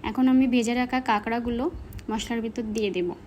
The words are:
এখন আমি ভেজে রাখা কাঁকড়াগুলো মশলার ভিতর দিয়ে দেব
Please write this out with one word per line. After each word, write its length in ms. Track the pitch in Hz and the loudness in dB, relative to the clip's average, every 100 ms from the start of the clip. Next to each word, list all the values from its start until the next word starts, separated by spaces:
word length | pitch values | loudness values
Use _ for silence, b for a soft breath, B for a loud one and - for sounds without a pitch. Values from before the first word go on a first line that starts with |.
এখন 220 | - 214 262 | -2 2 6
আমি 120 | 262 262 | 6 6
ভেজে 200 | 247 226 240 | 4 2 0
রাখা 180 | 247 262 254 | 0 -2 0
কাঁকড়াগুলো 540 | 214 226 233 240 233 294 - - - - | 0 0 -2 -2 -2 -2 -4 -12 -12 -6
মশলার 300 | 220 - 233 | -6 -2 -4
ভিতর 240 | 226 220 220 214 | -4 -6 -4 -2
দিয়ে 140 | 208 | -2
দেব 180 | 185 180 - | 0 -4 -6